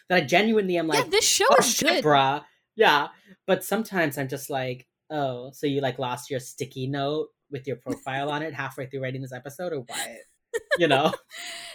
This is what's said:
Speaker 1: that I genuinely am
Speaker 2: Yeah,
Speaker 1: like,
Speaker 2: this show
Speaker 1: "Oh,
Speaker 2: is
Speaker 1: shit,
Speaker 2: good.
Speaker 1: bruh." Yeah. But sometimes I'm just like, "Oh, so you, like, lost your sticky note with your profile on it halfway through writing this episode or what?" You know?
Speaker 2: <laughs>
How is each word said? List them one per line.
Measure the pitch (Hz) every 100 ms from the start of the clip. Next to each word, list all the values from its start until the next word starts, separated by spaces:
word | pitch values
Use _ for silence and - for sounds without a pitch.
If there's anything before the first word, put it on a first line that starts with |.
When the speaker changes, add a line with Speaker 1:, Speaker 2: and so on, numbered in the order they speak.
| -
Speaker 1:
that | 180
I |
genuinely | 135 175 220 214 190 170
am | 160
Speaker 2:
Yeah, | 147
Speaker 1:
like, | 320
Speaker 2:
this | 403 -
show | - 494
Speaker 1:
"Oh, | 453
Speaker 2:
is | 269
Speaker 1:
shit, | 208 302 339
Speaker 2:
good. |
Speaker 1:
bruh." | 151 139 135 147 - _ _ 220
Yeah. | 202 147 156 - _ 185 -
But | 185
sometimes | - 202 214 185 156 143
I'm | 131
just | 139 -
like, | 139 131 127 _ _ -
"Oh, | 151 139 123 131
so | - 147
you, | 135
like, | 131 127
lost | 123 123 -
your | 127
sticky | - - 131 135 131
note | 139 139 156 151 _ -
with | 139 139
your | 123
profile | 131 123 135 135 147
on | 147
it | 156
halfway | 139 135 143 131
through | 135
writing | 131 131
this | 135
episode | 127 143 - 180
or | 147
what?" | 120 - - 151 - _ - 466 - 269
You | 165
know? | 135 160 185
Speaker 2:
<laughs> | _ - - - -